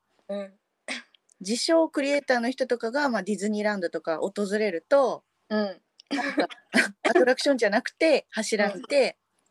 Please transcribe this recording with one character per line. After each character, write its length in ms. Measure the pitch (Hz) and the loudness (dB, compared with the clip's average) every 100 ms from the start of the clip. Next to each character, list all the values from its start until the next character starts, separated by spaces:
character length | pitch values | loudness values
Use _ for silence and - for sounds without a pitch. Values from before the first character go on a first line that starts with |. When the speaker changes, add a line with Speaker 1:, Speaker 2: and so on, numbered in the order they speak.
| _ _ _ | _ _ _
Speaker 1:
う 80 | 202 | -10
ん。 160 | 196 196 _ _ - 254 - _ _ _ | -10 _ _ _ -12 -12 -14 _ _ _
Speaker 2:
自 160 | 185 233 | -6 -4
称 320 | - 330 320 | 2 2 2
ク 140 | - | 0
リ 80 | 277 | 0
エ 80 | 285 | -2
イ 40 | |
タ 120 | 269 247 | 0 -2
ー 20 | |
の 120 | 233 | 0
人 160 | 262 254 | -4 -4
と 120 | 240 | -2
か 120 | 226 | -2
が、 180 | 262 285 | -2 0
ま 120 | 233 | -2
あ、 20 | |
デ 120 | 185 | -2
ィ 40 | 202 | -4
ズ 100 | 208 | -2
ニ 140 | 208 | -2
ー 20 | |
ラ 120 | 208 202 | -2 -2
ン 40 | |
ド 100 | 170 | -4
と 100 | 165 | -6
か 180 | 170 160 | -4 -4
訪 280 | 180 202 202 208 | -4 -4 -2 0
れ 120 | 214 | -2
る 140 | 165 - | -4 2
と、 360 | 277 254 151 _ _ _ | 4 4 -2 _ _ _
Speaker 1:
う 60 | 214 | -2
ん。 240 | 208 175 _ _ _ | -2 -6 _ _ _
Speaker 2:
な 180 | 277 277 | -6 -4
ん 40 | |
か、 140 | 277 - - _ | -2 -4 -6 _
<laughs> 240 | - - - | 0 0 -2
ア 100 | - | 2
ト 100 | - | 4
ラ 100 | - | 4
ク 60 | 262 | 4
シ 80 | 294 | 2
ョ 60 | |
ン 40 | 269 | 2
じ 80 | 214 | 2
ゃ 40 | |
な 100 | 208 | 2
く 80 | - | -2
て、 360 | - 320 254 - | 0 2 2 0
柱 440 | - 220 208 202 | -6 -4 0 0
見 80 | 196 | -2
て、 340 | - 285 220 - _ _ _ | 0 2 2 -2 _ _ _